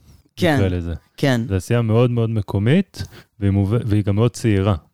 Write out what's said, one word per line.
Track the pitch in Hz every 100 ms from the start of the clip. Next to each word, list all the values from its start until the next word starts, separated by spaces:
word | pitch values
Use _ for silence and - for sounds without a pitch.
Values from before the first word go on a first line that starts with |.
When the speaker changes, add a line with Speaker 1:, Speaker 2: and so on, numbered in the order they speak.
| _ - _ -
Speaker 1:
כן. | 175
Speaker 2:
נקרא | 139 95
לזה. | 90 85 80 _ -
Speaker 1:
כן. | 143 123 113
Speaker 2:
זו |
עשייה | 95 - 120
מאוד | 113 110 123
מאוד | 120 113
מקומית, | 113 - 98 107 170 196 - - - - -
והיא | 101
מוב-, | 98 98 120 117
והיא | 104
גם | 101
מאוד | 101 120
צעירה, | - 113 101 98 95 -